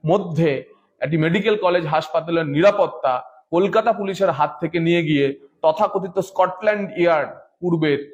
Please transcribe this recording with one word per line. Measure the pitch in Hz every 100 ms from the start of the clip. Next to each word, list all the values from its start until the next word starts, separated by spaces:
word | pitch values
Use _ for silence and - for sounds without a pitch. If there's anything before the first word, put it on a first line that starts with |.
| 156
মধ্যে | 180 180 151 165 131 - _ _ _
একটি | 135 160
মেডিকেল | 156 185 208 214
কলেজ | 185 180 160
হাসপাতালের | 156 160 170 160 170 160
নিরাপত্তা | 143 190 196 170 - 139 127 - - _
কলকাতা | 165 196 202 226
পুলিশের | 208 196 190 190
হাত | 143 147 -
থেকে | 165 170
নিয়ে | 165 170
গিয়ে | 160 147 139 139 - _
তথাকথিত | 160 156 208 196 185 190
স্কটল্যান্ড | 180 - 185 180 214 208 190 -
ইয়ার্ড | 170 160 135 - - _
পূর্বের | 175 170 156 139 -